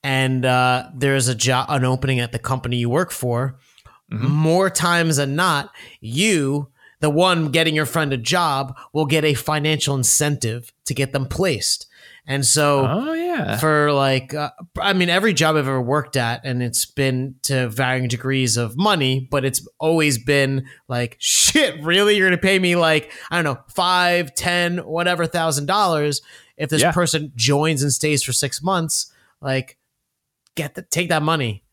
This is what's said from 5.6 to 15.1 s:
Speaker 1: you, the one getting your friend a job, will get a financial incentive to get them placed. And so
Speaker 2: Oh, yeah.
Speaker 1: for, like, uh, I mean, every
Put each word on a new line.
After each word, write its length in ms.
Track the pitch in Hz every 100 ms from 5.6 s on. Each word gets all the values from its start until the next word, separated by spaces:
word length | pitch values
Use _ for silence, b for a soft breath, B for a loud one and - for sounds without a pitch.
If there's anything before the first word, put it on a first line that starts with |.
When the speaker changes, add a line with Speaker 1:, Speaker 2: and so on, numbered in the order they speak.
| - B B B
Speaker 1:
you, 680 | 110 123 214 180 139 143 139 b b b
the 100 | 151
one 380 | 147 185 170 156
getting 240 | 147 160
your 120 | 156 143
friend 260 | 165 151
a 60 | 135
job, 600 | 117 180 170 135 131 131 B
will 140 | 147 151
get 180 | 156
a 100 | 151
financial 600 | 135 - 151 147 156 - 139
incentive 800 | 123 - 147 147 117 117 117 _ -
to 80 |
get 200 | 120 135
them 120 | - 127
placed. 600 | - 190 117 - - - B B B -
And 180 | 139 131
so 400 | - 147 139 131
Speaker 2:
Oh, 240 | 165 285
yeah. 420 | 330 349 330 160 107
Speaker 1:
for, 380 | 156 151 147
like, 400 | 143 135 131 131
uh, 180 | 151 147 - 175 -
I 100 | 175
mean, 180 | 190
every 240 | 175